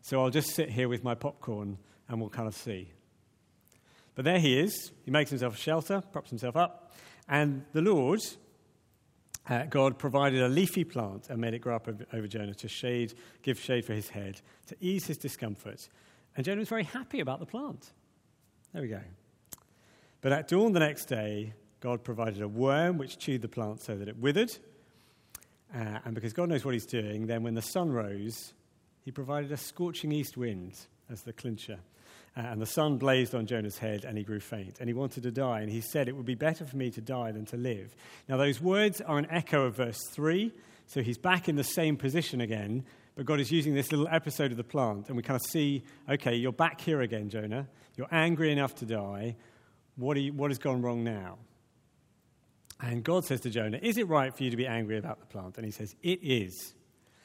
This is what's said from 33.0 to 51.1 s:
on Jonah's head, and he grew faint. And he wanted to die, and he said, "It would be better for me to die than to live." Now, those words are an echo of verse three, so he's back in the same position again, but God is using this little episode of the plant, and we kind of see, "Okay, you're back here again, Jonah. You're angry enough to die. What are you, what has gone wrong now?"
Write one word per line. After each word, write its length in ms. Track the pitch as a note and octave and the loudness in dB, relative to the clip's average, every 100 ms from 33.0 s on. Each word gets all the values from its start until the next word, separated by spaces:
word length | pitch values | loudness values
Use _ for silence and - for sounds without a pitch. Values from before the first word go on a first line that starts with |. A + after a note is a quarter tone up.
| C3+ C3 A#2+ B2 | 4 4 4 0
on 100 | A2 | -2
Jonah's 320 | A#2+ G#2+ - | -2 -4 -4
head, 280 | A2 G#2+ - | -4 -4 -6
and 120 | G#2+ | -6
he 60 | |
grew 160 | G2+ G#2 | -4 -6
faint. 400 | - A2 F#2+ - | -6 -10 -10 -8
And 80 | A#2+ | -6
he 60 | |
wanted 300 | A#2 C3+ C3 | -2 -4 -4
to 80 | A#2+ | -4
die, 280 | A#2+ C3 A2+ | 0 0 0
and 100 | G#2+ | -2
he 120 | A2+ | -4
said, 260 | A2 D3+ B2 | -2 0 0
"It 80 | C#3 | -2
would 100 | A#2+ | -4
be 100 | B2 | 0
better 280 | D#3 D#3+ | 0 0
for 140 | D3 C3+ | -6 -4
me 120 | B2+ | -4
to 100 | - | -4
die 320 | A2 B2+ A#2 | -6 -4 -4
than 100 | G#2+ G#2+ | -6 -8
to 100 | A#2+ | -4
live." 360 | B2+ G#2 G#2 - - - - | -4 -4 -8 -18 -20 -18 -2
Now, 80 | C3 | 2
those 240 | C#3+ A#2+ | 4 4
words 400 | F3 G3 G#3+ - | 2 6 4 2
are 160 | - D3 | 0 0
an 100 | D3 | 2
echo 360 | E3 - D3 C3 | 0 2 4 4
of 100 | A2 | 0
verse 240 | A#2+ A2 - | -2 -2 -10
three, 420 | - D3+ F3+ A3+ - - - - | -2 2 2 0 -4 -20 -20 -6
so 140 | C#3+ | -2
he's 160 | A#2 A#2 | 0 0
back 320 | F#3 F3+ F3 | 4 4 4
in 80 | D3 | 0
the 60 | C3 | 0
same 320 | - D#3+ C#3+ | 2 2 2
position 420 | C3+ E3 - B2+ | 2 0 0 -2
again, 460 | A2+ A2 G2+ A#2+ B2+ - - - | -2 -2 -2 -4 -6 -16 -20 -8
but 100 | B2+ | 0
God 160 | D3+ | 2
is 100 | B2 | 4
using 220 | E3 D3 | 2 4
this 180 | C#3+ C3+ | 2 2
little 160 | D3+ D#3+ | 2 4
episode 420 | E3 D#3 - C#3 | 2 0 0 0
of 40 | A#2+ | 0
the 80 | |
plant, 440 | - D3 A#2+ G2+ G2+ | -4 0 0 0 -4
and 80 | B2 | -4
we 60 | |
kind 120 | A2+ C3 | 0 -2
of 60 | - | 0
see, 340 | E3 D3 C#3 - - - | 2 2 0 -4 -14 -2
"Okay, 300 | C#3+ B2+ A#2+ | 0 2 2
you're 160 | B2+ | 0
back 260 | B2 E3 - | 4 2 2
here 220 | - D3+ | 0 2
again, 280 | A#2 A2 G#2 | 2 -2 -4
Jonah. 380 | A2 G#2+ A#2+ C#3 - - - | -4 -4 -4 -6 -12 -20 -10
You're 100 | B2+ | 0
angry 380 | E3 E3 D#3+ D#3+ | 4 4 4 4
enough 260 | C#3+ C3+ - | 4 2 -2
to 100 | A2 | -4
die. 500 | A2 G2 G2+ A#2 A2+ - - _ _ _ - | -4 -2 -4 -6 -6 -14 -20 _ _ _ -6
What 180 | B2+ C#3+ | 0 2
are 60 | |
you, 100 | C#3 | 0
what 200 | C#3+ C#3+ | 0 0
has 60 | C3 | 2
gone 240 | D3 B2+ | 2 2
wrong 220 | A#2+ A#2+ | 2 0
now?" 340 | A#2 | 0